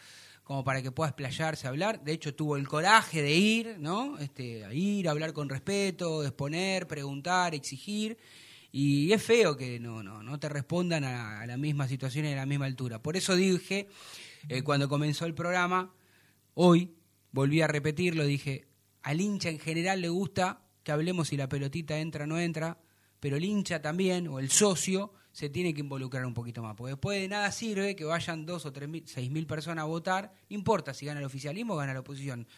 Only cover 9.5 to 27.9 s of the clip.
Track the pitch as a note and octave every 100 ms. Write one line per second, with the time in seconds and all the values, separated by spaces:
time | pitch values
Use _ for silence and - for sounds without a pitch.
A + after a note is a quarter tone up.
9.5 | C3+ B2+ A#2+ A#2 A2 G#2 G#2+ A2 C#3+ D3+
10.5 | C#3+ C3 F3 F3+ E3 C3+ B2 A2 G#2 A#2
11.5 | B2 D3 C#3+ C3 C3+ C3+ C3 D3+ C#3 C3+
12.5 | C#3+ C3+ C3 B2+ A2 D3 F3+ F#3 F3+ F#3+
13.5 | F3 - G3 G3 - - - - - D3
14.5 | B2+ D3 C#3+ C#3 C#3+ D3 D3 E3+ D#3 E3+
15.5 | F3+ F3+ F3+ F#3 - _ _ _ _ _
16.5 | - F3 E3+ F3 - _ _ _ C3 C#3
17.5 | D#3 D#3 D3+ D3 D3+ F3+ D#3+ D3 C#3+ C#3+
18.5 | C3+ - _ _ _ C#3 D3+ G3+ G3+ E3+
19.5 | D#3 D#3 D#3+ F3+ F#3+ F3 F3 G3 - F#3
20.5 | - _ _ - D3+ E3 F3+ D3+ C#3+ C3+
21.5 | C#3+ C#3 D#3+ D3+ D3+ D#3+ D3+ D3 D#3+ E3+
22.5 | D#3+ D#3+ - _ _ _ _ C#3+ C#3 F#3
23.5 | G#3 F#3+ E3+ D3+ E3+ F#3+ F3+ E3+ C3+ C3+
24.5 | - G#3 F3+ - F#3 G3+ - _ - D3
25.5 | C#3+ F3+ D3 C#3+ C3+ B2+ C3 B2+ A#2 A#2+
26.5 | A#2 A2+ G#2 B2 C#3 G3 G3+ F#3+ G#3 G3+
27.5 | - A3+ G3 G3